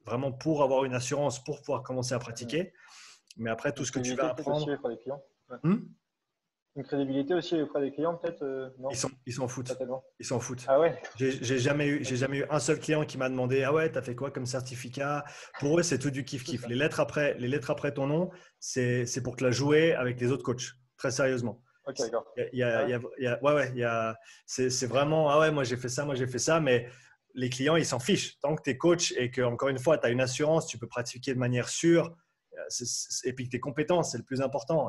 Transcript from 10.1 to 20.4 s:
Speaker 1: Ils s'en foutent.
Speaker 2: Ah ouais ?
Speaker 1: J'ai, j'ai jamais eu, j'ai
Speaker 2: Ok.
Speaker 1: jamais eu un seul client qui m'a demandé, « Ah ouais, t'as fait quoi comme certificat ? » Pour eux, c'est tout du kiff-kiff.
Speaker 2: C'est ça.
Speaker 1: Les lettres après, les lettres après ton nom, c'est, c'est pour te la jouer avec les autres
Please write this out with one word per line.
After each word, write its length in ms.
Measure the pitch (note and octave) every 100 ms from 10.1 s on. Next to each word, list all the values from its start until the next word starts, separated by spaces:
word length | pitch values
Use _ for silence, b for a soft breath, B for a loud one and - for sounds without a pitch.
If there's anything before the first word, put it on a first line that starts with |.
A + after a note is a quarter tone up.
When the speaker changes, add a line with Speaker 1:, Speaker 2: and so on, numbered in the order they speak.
| -
Speaker 1:
Ils 60 | -
s'en 120 | B2
foutent. 260 | A#2+ B2 -
Speaker 2:
Ah 100 | C#3
ouais ? 220 | E3 - - A2+
Speaker 1:
J'ai, 160 | C3 C3
j'ai 160 | A#2 C3
jamais 300 | C#3 D3 C#3+
eu, 160 | D3
j'ai 100 | A#2
Speaker 2:
Ok. 60 | B2+
Speaker 1:
jamais 180 | C3+ C#3
eu 60 | C#3+
un 120 | D3
seul 180 | - D3+
client 260 | - D3+
qui 140 | D3+ C3
m'a 100 | C3
demandé, « 340 | B2+ B2 C3
Ah 80 | C3
ouais, 180 | D#3 D#3+
t'as 120 | C3+
fait 120 | B2
quoi 160 | B2 C#3
comme 160 | C#3+ B2+
certificat ? » 800 | C3 B2 B2 B2 C#3 C#3 D3 - B B -
Pour 200 | C#3+ E3+
eux, 40 |
c'est 160 | E3 C3
tout 140 | C#3+
du 100 | C3+
kiff-kiff. 280 | - C#3 -
Speaker 2:
C'est 100 | A#2+
ça. 60 | A#2
Speaker 1:
Les 80 | B2
lettres 240 | D#3 D#3
après, 340 | D3 D3+ C#3+ -
les 100 | B2
lettres 220 | D3 -
après 220 | D3 D3
ton 120 | C#3 C3+
nom, 240 | D#3 F3+ B B B
c'est, 460 | - C3 B2 B2 B2
c'est 180 | C3
pour 100 | B2
te 80 | -
la 80 | B2+
jouer 420 | A#2 C#3+ D3+ E3
avec 260 | C#3 B2 A#2+
les 100 | B2
autres 140 | C3+